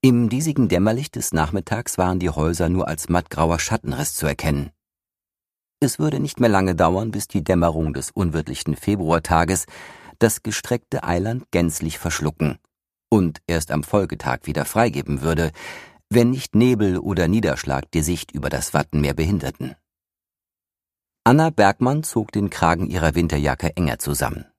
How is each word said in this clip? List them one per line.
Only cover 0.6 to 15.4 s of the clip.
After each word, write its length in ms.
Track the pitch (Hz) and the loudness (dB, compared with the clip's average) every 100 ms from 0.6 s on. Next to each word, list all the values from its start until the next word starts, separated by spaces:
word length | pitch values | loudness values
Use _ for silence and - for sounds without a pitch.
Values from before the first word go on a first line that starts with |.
| 113 | 2
Dämmerlicht 480 | 87 101 117 147 - | 2 2 0 -6 -8
des 160 | - | -4
Nachmittags 640 | 80 78 95 - 104 - - | 0 0 -2 -4 -6 -4 -2
waren 220 | 90 92 | 0 2
die 100 | 87 | -2
Häuser 400 | 78 78 85 85 | 0 0 0 0
nur 180 | 90 - | 0 -2
als 220 | 80 - | -6 0
mattgrauer 500 | 87 - - 80 85 | -2 -2 0 0 2
Schattenriss 540 | - 110 - 65 - | -2 -4 -4 -4 -4
zu 140 | - 76 | -2 -4
erkennen. 440 | 71 80 71 69 _ _ _ _ _ _ _ _ _ _ _ | -2 -2 -2 -4 _ _ _ _ _ _ _ _ _ _ _
Es 180 | 135 - | -2 0
würde 220 | 156 156 | -2 0
nicht 200 | 143 - | -4 2
mehr 100 | 120 | 2
lange 260 | 101 95 85 | 4 2 2
dauern, 360 | 82 92 113 | 2 2 -2
bis 160 | 104 - | -6 -4
die 160 | 104 | -4
Dämmerung 500 | 78 90 85 80 80 | 2 4 4 2 -2
des 180 | 67 - | -4 -8
unwirtlichen 640 | - 90 78 78 67 - 73 | -2 0 0 -4 -6 -4 -2
Februartages 920 | - 101 80 82 - 82 82 92 - - - - - - | -2 -2 2 0 2 2 2 0 -4 -14 -20 -20 -20 2
das 240 | 113 - | 2 2
gestreckte 600 | - 107 - 123 _ 131 | -6 -8 -4 -6 _ -6
Eiland 480 | - 87 98 120 - | -2 -2 -2 -4 -2
gänzlich 460 | 87 85 78 80 - | 0 0 0 -6 -4
verschlucken 580 | 85 - 76 - 78 - _ _ _ _ _ | -4 -2 -4 0 -2 -2 _ _ _ _ _
und 320 | 110 87 78 - | 2 2 -2 -4
erst 240 | 85 80 | -4 -2
am 120 | 76 | -4
Folgetag 580 | 76 107 95 - - 64 | 0 0 0 -4 -4 -4
wieder 220 | - 73 71 | -4 -4 -2
freigeben 560 | 107 117 - - 71 | 0 0 0 -4 -2
würde, 300 | 76 82 | 0 0